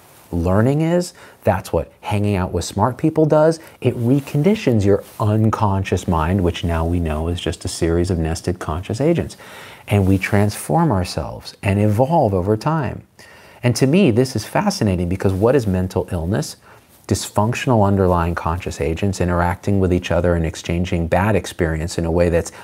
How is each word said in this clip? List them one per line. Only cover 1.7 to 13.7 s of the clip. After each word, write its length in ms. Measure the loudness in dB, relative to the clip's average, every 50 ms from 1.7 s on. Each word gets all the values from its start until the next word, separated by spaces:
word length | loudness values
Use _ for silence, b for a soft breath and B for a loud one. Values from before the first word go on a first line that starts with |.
what 200 | -4 -4 -4 -4 -10 _
hanging 340 | -6 -4 -2 0 0 0 0
out 180 | 0 -2 -2
with 120 | -2 -4 -4
smart 340 | -4 -2 0 0 0 0 0
people 280 | -2 0 2 2 2
does. 340 | 4 4 4 4 4 2 0 B B B B
It 160 | -2 -2 -2
reconditions 880 | 0 0 2 2 0 0 -2 -2 0 2 2 2 2 2 2 2 4 4
your 200 | 4 2 2 0 -6 -8 -4
unconscious 880 | 0 0 2 2 2 2 2 0 0 0 0 -2 -2 -2 -2 -2 0 0
mind, 320 | 0 0 0 0 0 0
which 240 | 0 0 -2 -2 -2
now 200 | -2 -2 -2 -2
we 140 | 0 -2 -2
know 300 | -2 -2 -2 -2 -2 -4
is 120 | -4 -4
just 240 | -4 -6 -6 -6 -8
a 40 | -10
series 420 | -6 -2 0 0 2 2 2 0
of 80 | 0 0
nested 400 | -2 -2 -4 -4 -4 -4 -6 -4
conscious 420 | -6 -6 -6 -6 -6 -6 -4 0
agents. 360 | 0 0 0 0 -2 -4 -10 B B B B B B B B B B
And 200 | 0 2 2 4
we 120 | 4 2 2
transform 720 | 0 0 0 2 2 0 -2 -4 -4 -2 0 2 2 2
ourselves 640 | 2 0 -2 -4 -6 -6 -8 -8 -10 -14 -16 -18 -14 -6
and 180 | -2 0 2 2
evolve 540 | 2 2 2 2 2 2 2 2 2 2 2
over 220 | 0 0 0 0
time. 500 | 0 0 -2 -2 -2 -2 -4 -6 -10 -14 _ B B B B B B B B B B
And 140 | -2 0